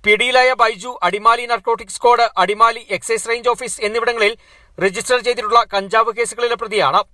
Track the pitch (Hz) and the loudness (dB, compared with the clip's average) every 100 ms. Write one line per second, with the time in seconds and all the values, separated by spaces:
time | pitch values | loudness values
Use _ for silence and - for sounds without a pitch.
0 | 208 208 247 254 254 247 226 214 247 - | 2 2 4 4 4 2 0 0 -12 -4
1 | 175 202 220 240 240 226 233 226 214 - | -2 2 2 2 0 -4 -2 -4 -6 0
2 | 240 240 226 - 185 208 233 233 220 190 | 2 4 2 2 0 4 2 2 -6 -6
3 | - 220 226 233 226 233 240 - 208 226 | -4 -6 -4 -2 -2 -2 -6 -6 -4 -2
4 | 226 233 214 226 _ _ _ - 196 185 | -2 0 -2 -2 _ _ _ -4 -4 -2
5 | - 247 226 240 214 233 220 202 196 220 | -2 -2 0 -4 2 0 2 -4 0 0
6 | 226 226 233 226 240 233 220 208 139 175 | 0 -2 -6 -2 -4 -4 -4 0 2 0
7 | - | -2